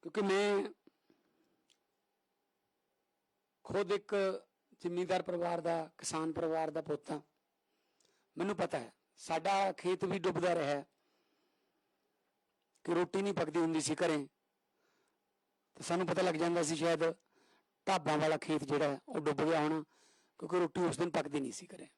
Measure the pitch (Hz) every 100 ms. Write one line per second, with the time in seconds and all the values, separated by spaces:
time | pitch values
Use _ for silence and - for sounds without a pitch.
0 | 170 185 196 190 208 202 202 - - _
1 | _ _ _ _ _ _ _ _ _ _
2 | _ _ _ _ _ _ _ _ _ _
3 | _ _ _ _ _ _ - 196 196 202
4 | - 208 190 196 - _ _ _ 175 175
5 | 180 185 180 175 175 170 165 165 160 -
6 | - 156 160 160 165 160 160 156 156 147
7 | - 151 - _ _ _ _ _ _ _
8 | _ _ _ - 185 196 185 151 113 _
9 | _ _ - 165 175 196 196 - 180 180
10 | 190 190 185 170 175 170 143 143 143 _
11 | _ _ _ _ _ _ _ _ _ _
12 | _ _ _ _ _ _ _ _ - 170
13 | 180 190 202 190 160 156 165 160 143 156
14 | 170 151 135 _ _ _ _ _ _ _
15 | _ _ _ _ _ _ _ - - 170
16 | 180 180 185 160 170 170 151 160 165 165
17 | 165 160 _ _ _ _ _ _ - 190
18 | 147 151 156 156 - 156 143 147 147 139
19 | - 247 151 139 156 160 151 156 151 _
20 | _ _ _ _ 160 180 170 - 170 147
21 | 175 160 147 143 131 - 175 196 -